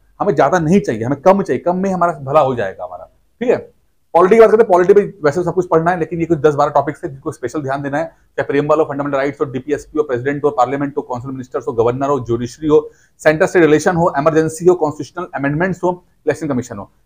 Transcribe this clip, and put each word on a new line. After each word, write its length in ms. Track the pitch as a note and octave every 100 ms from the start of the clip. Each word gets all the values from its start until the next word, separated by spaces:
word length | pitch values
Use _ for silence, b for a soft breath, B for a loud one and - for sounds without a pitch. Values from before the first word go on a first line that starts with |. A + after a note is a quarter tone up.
| _ -
हमें 140 | E3+
ज्यादा 240 | D3 C#3 F3+
नहीं 220 | D#3 G3
चाहिए, 240 | - A2+
हमें 160 | A#2 C#3+
कम 220 | F#3 G3
चाहिए, 200 | F#3+ B2+
कम 140 | E3+ F3+
में 140 | G3
हमारा 220 | F#3 F3
भला 280 | D#3+ C3+ D3+
हो 140 | C3+
जाएगा 300 | A#2+ G2 F#2+
हमारा, 260 | F2+ F2+ F2+ _ _ _
ठीक 100 | B3
है। 60 | F3+ - _ _ _ _
पॉलिटी 220 | E3 F3+
की 60 | A3+
बात 100 | A3
करते 120 | G#3+
हैं, 100 | A3+
पॉलिटी 220 | F3 F3+
में 180 | G3+ F#3 -
वैसे 140 | D3 F3
तो 60 |
सब 120 | E3+
कुछ 140 | F3 F3+
पढ़ना 220 | E3 E3
है, 80 | F3+
लेकिन 220 | D#3+ E3+
ये 60 | D#3+
कुछ 120 | E3
दस 160 | D3+
बारह 160 | C#3+ D3
topics 340 | D3 C#3 C#3+
है 60 | F3
जिनको 220 | C3+ D#3
special 300 | D3 B2 D#3+
ध्यान 200 | C3+ C3+
देना 160 | C#3+ C#3
है, 60 |
चाहे 400 | E3 - _ -
प्रियम्बल 340 | C3+ C#3 D3 D3+
हो, 60 |
फंडामेंटल 340 | D3+ C#3+ C#3+ C#3
rights 220 | C#3 C#3+
हो, 40 |
डीपीएसपी 540 | C#3+ B2+ C3+ C#3 - D#3
हो, 40 |
प्रेसिडेंट 420 | D3 B2 C3 C#3+
हो, 60 | C#3+
पार्लियामेंट 460 | C#3+ B2 C#3 C#3+ C#3+
हो, 60 |
कौंसिल 280 | C3+ B2 C3
ministers 380 | C3 B2 C#3+ D3
हो, 40 |
गवर्नर 360 | A#2 A2+ B2+ C#3
हो, 120 | C#3+
judiciary 480 | A#2 A#2 A#2+ - D#3
हो, 220 | D3+ D3+ B B _
center 280 | D#3+ D#3 F3+
state 160 | F#3
relation 340 | D#3 D3+ D#3 E3+
हो, 160 | F3 C#3
emergency 480 | D3+ D#3 D#3+ D#3 E3+
हो, 80 |
constitutional 640 | F3+ D#3 - D3 - F3 C3+
amendments 440 | C#3 D3 F#3 F3
हो, 200 | F3+ F3+ _ _ -
election 220 | C3+ D#3+
commission 300 | B2+ A2+ G#2
हो, 120 | F#2+ _